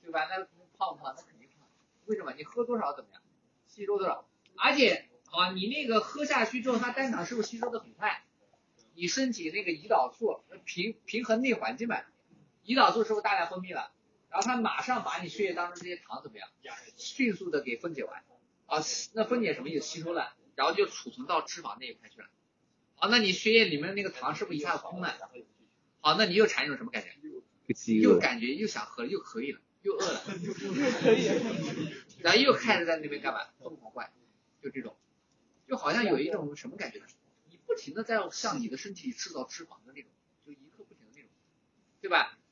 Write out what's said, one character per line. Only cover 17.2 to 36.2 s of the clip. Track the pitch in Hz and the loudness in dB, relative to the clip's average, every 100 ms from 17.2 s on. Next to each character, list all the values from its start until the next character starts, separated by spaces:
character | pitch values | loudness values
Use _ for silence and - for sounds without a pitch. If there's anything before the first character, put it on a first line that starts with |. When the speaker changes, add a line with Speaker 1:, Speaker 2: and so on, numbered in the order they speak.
| 247 | 0
Speaker 1:
速 | 185 180 | 0 -2
的 | 156 | -2
给 | 127 117 | -2 -6
分 | 170 | -6
解 | 143 | -6
完。 | - - _ _ _ _ _ | -8 -10 _ _ _ _ _
啊， | 156 156 - - | -2 -2 -6 -6
那 | 220 | -2
分 | 214 247 | 0 2
解 | 202 | 0
什 | 139 | -2
么 | 135 | -2
意 | 156 | -4
思？ | - | -4
吸 | 165 | -8
收 | 165 | -4
了， | 165 - - _ | -4 -4 -8 _
然 | - 143 | 0 2
后 | |
就 | - - | 2 0
储 | - 127 | -2 -14
存 | - 139 | -12 -2
到 | 165 | -2
脂 | - - | -2 -10
肪 | 113 104 | -10 -10
那 | 127 | -12
一 | |
块 | 113 - | -16 -20
去 | - | -20
了。 | 98 _ _ _ _ _ _ | -20 _ _ _ _ _ _
好， | _ 190 | _ 4
那 | 240 | 6
你 | 208 | 6
血 | 180 214 | 4 6
液 | 226 | 8
里 | 208 147 | 8 2
面 | 170 | -2
那 | 202 | -4
个 | 196 | -4
糖 | - 131 156 | -4 -4 -4
是 | |
不 | - | -4
是 | 151 | -4
一 | |
下 | 147 156 | -2 -4
子 | |
空 | - 180 | -4 -6
了？ | 170 - - 123 - _ _ _ _ _ | -6 -6 -14 -18 -20 _ _ _ _ _
好， | 151 170 | 2 4
那 | 208 | 4
你 | |
又 | 185 214 | 6 6
产 | - 147 | 4 -2
生 | 127 | -4
什 | |
么 | 117 | -6
感 | 113 | -8
觉？ | - - 101 - _ _ - | -10 -16 -14 -14 _ _ -6
Speaker 2:
饥 | - - 110 | -4 2 6
饿。 | 110 | 8
Speaker 1:
又 | 90 | 8
感 | 135 120 | 6 0
觉 | 120 | -4
又 | 151 214 | -2 -4
想 | - 107 | -4 -8
喝， | - 120 | -8 -6
又 | 196 | -6
可 | - 113 | -6 -8
以 | 139 | -6
了， | 139 _ _ | -8 _ _
又 | 196 | -4
饿 | - 370 | -2 -2
了。 | 262 - | -4 -8
<laughs> | 185 175 - 392 262 269 233 233 220 - 247 - 170 151 151 160 - - - | -8 -8 -6 -4 0 0 4 6 6 6 2 0 -4 -4 -4 -6 -8 -18 0
然 | 170 | 6
后 | 202 | 8
又 | 269 | 8
开 | 226 240 190 | 4 4 2
始 | 170 | 2
在 | 160 | 0
那 | 151 | -2
边 | 143 | -4
干 | 135 | -4
嘛？ | 110 - _ | -4 -8 _
疯 | - 160 | -16 -16
狂 | 110 | -16
灌， | 123 113 _ _ _ _ _ | -14 -14 _ _ _ _ _
就 | 139 | -10
这 | 135 | -10
种， | 113 - _ _ _ _ _ _ _ | -10 -14 _ _ _ _ _ _ _
就 | 262 | -2
好 | 147 | 0
像 | 202 | 2
有 | 214 - | 4 2